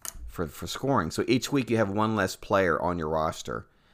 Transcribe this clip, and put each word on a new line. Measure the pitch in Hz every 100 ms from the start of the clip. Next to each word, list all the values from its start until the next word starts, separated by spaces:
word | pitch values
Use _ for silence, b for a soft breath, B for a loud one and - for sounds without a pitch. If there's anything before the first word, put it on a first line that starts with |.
| - - -
for, | - 78
for | - 85
scoring. | - 131 127 82
So | - -
each | 123 -
week | 139 117
you | 113
have | 101
one | 101 110 107
less | 95 -
player | - 101 92 76
on | 87 87
your | 78
roster. | 80 80 - - 57 - b b